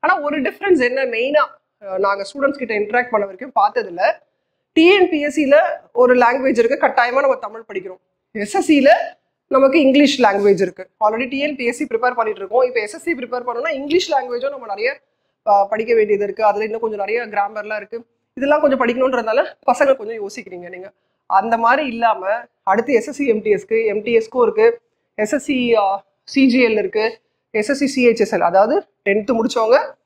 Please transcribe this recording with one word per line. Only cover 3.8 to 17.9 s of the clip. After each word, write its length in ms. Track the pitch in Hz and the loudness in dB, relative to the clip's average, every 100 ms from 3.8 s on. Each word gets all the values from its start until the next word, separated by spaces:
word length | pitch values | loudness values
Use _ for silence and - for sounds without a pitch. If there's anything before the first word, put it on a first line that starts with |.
| 202 175 226 320 _ _ _ _ _ - | -6 -2 -2 -2 _ _ _ _ _ 4
டி 100 | 330 | 6
என் 200 | 403 359 | 6 4
பி 120 | 311 | 0
எஸ் 140 | 294 | -2
சில 200 | 294 277 294 349 - _ | -2 4 4 2 -4 _
ஒரு 220 | 240 247 | 2 4
language 440 | 254 240 262 262 233 | 6 4 2 0 0
இருக்கு, 200 | 233 277 | 0 0
கட்டாயமா 400 | 277 - 240 254 | 0 0 0 0
நம்ம 160 | 277 262 | 0 -2
தமிழ் 280 | 214 226 226 | -6 -14 -12
படிக்கிறோம். 320 | 196 185 185 _ _ _ | -12 -12 -18 _ _ _
எஸ் 220 | 214 208 392 | -10 -4 -4
எஸ் 100 | 349 | 2
சில 220 | 294 262 339 - - _ _ _ | 4 4 4 0 -14 _ _ _
நமக்கு 300 | 269 269 302 | 2 4 4
English 400 | 269 269 285 - | 4 4 4 4
language 420 | 226 196 202 185 | 0 2 2 2
இருக்கு. 260 | 185 180 185 _ | 0 -6 -20 _
already 280 | 214 226 254 | -2 0 -6
டி 100 | 269 | -4
என் 180 | 294 277 | -6 -4
பி 80 | |
எஸ் 120 | 240 240 | -6 -6
C 100 | 302 | -6
prepare 280 | 226 247 | -2 -2
பண்ணிட்டு 260 | 240 220 208 | -2 -4 -4
இருக்கோம். 220 | 190 226 | -2 0
இப்ப 180 | 254 339 | 0 -2
எஸ் 140 | 208 | -6
எஸ் 80 | 330 | -10
சி 120 | - | -8
prepare 300 | 285 240 247 | -6 -6 -8
பண்ணணும்னா 280 | 247 233 311 | -6 -6 -6
English 360 | 277 285 339 339 | -6 -2 -2 0
லாங்குவேஜும் 400 | 285 247 240 269 | -2 -2 -6 -8
நம்ம 160 | 285 226 | -8 -12
நிறைய, 220 | 202 233 277 _ _ _ _ - | -6 -6 -6 _ _ _ _ 0
அஹ், 200 | 202 196 | 2 2
படிக்க 260 | 214 226 | -2 0
வேண்டியது 300 | 226 214 202 | 2 2 0
இருக்கு. 200 | 208 196 | -2 0
அதுல 200 | 214 202 | 0 0
இன்னும் 160 | 220 226 | -4 -4
கொஞ்சம் 200 | 226 208 | -6 -6
நிறைய 260 | 196 226 233 | -4 -4 -4
கிராமர்லாம் 500 | 208 202 214 208 214 | -4 -4 -6 -8 -10
இருக்கு. 220 | 202 | -10